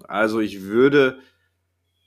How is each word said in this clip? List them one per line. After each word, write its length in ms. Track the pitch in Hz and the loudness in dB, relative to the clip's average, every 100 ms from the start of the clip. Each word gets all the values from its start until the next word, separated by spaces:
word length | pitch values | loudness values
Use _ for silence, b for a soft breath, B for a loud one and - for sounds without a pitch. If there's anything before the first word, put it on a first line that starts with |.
| - | -10
Also 320 | 101 110 113 | -4 -2 -2
ich 240 | 104 98 | -6 -8
würde 560 | 95 113 135 143 131 131 B B B _ _ _ _ _ | -4 2 4 4 0 -2 B B B _ _ _ _ _